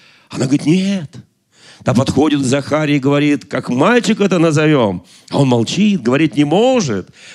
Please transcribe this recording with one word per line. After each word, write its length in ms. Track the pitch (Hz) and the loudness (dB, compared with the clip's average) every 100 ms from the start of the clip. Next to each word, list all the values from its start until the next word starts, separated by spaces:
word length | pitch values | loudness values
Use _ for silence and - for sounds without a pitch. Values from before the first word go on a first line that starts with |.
| _ _ - | _ _ -14
Она 140 | - | -6
говорит, 200 | 135 143 | -2 -2
«Нет». 520 | 143 180 190 196 147 - - _ _ _ - - | 0 0 0 -4 -8 -16 -20 _ _ _ -20 -10
Да 120 | - | -2
подходит 500 | 131 - - 151 143 | 0 0 2 2 0
к 20 | |
Захарии 500 | 131 139 135 151 151 | -2 -2 -2 -2 0
и 60 | 147 | 0
говорит, 460 | 131 143 147 147 - | 0 0 0 -2 -4
как 240 | - - | -8 -4
мальчика-то 680 | 123 170 240 175 220 202 180 | 0 2 2 0 0 0 2
назовем? 640 | 165 151 156 147 110 90 - - - | 2 2 2 2 0 -2 -10 -20 -6
А 100 | - | 0
он 80 | 139 | 2
молчит, 540 | 120 113 - 208 190 | 2 0 0 0 0
говорить 340 | 117 135 160 - | 0 0 0 0
не 80 | |
может. 640 | 147 175 247 254 156 98 87 - - | 0 2 2 0 -2 -6 -8 -18 -14